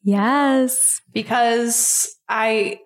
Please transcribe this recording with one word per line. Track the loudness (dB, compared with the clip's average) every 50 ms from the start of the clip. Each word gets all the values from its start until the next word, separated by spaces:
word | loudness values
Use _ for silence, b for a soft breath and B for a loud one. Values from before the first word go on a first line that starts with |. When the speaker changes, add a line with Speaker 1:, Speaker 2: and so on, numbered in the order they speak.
| -2
Speaker 1:
Yes. | 0 0 2 2 2 2 2 2 2 2 2 2 0 0 -2 -2 -2 -2 -4 -8 _
Speaker 2:
Because | -8 -8 -4 -2 0 2 2 2 2 0 0 0 -2 0 0 0 0 -2 -2 -4 -8 -14 _ -6
I, | -4 -2 0 0 0 0 -2 -2 -6 -8 -8